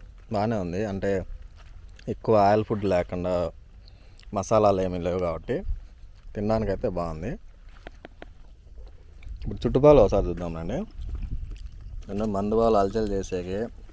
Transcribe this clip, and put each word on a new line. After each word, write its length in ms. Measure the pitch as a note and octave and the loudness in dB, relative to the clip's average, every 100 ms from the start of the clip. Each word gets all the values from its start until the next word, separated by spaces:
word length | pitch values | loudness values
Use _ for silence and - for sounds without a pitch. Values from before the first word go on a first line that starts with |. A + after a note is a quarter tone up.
| - - - | -8 -20 -6
బాగానే 220 | G#2+ A2 A2 | -2 0 0
ఉంది, 160 | F2 F2+ G#2+ | -2 -4 -4
అంటే 200 | F#2+ G2 F#2+ - - - - - - - - - | -2 0 -2 -2 -10 -14 -20 -20 -20 -20 -14 -8
ఎక్కువ 220 | G#2+ - G#2+ G2+ | -4 4 6 6
ఆయిల్ 180 | G#2+ G#2+ | 4 2
ఫుడ్ 180 | G#2+ G2 | -2 2
లేకుండా 400 | F2+ F2 F2+ F2+ F2+ E2 - - - - - - - - G2+ | 2 0 -4 0 0 -2 -6 -18 -20 -20 -20 -20 -20 -8 -6
మసాలాలు 440 | F#2+ A2 G#2 F#2+ F#2 | 2 4 6 4 2
ఏమీ 120 | F2+ F2 | -2 -2
లేవు 140 | F#2 F2 | 0 -2
కాబట్టి 300 | E2 F#2+ C#3+ G#3+ - - - - - - | -4 -4 -4 -4 -6 -8 -18 -20 -18 -12
తినడానికైతే 540 | G#2+ G#2 A2+ G2+ F#2+ A2+ F2+ | -4 0 0 0 -2 -2 -4
బాగుంది. 340 | E2+ D#2 F#2+ F#3+ - - - - - - - - - - - - - - - - - - - - | -6 -6 -8 -8 -14 -20 -20 -18 -20 -20 -20 -20 -20 -20 -20 -20 -20 -18 -18 -20 -20 -20 -16 -10
ఇప్పుడు 160 | - G2+ | -8 -4
చుట్టుపక్కల 400 | A#2+ C3 D3 C#3+ G2 | 0 6 8 10 8
ఒకసారి 200 | G2+ F2+ | 4 0
చూద్దాం 260 | E2+ E2+ E2 | -2 -4 -6
రండి. 200 | E2+ C3+ A3 - - - - - - - - - - - - | -6 -6 -6 -10 -8 -8 -6 -8 -8 -12 -14 -14 -14 -14 -8
ఎన్నో 160 | G2+ A2 G2 | -4 -2 -2
మందు 240 | G#2 A2 | 0 2
వాళ్ళు 180 | A2+ G#2+ | 4 4
అలచలు 280 | G2 A2 G#2+ G2 | 4 0 -2 -2
చేసేకి 440 | F#2 F2+ F2+ F#2+ A#2 - - | -4 -6 -4 -6 -6 -10 -18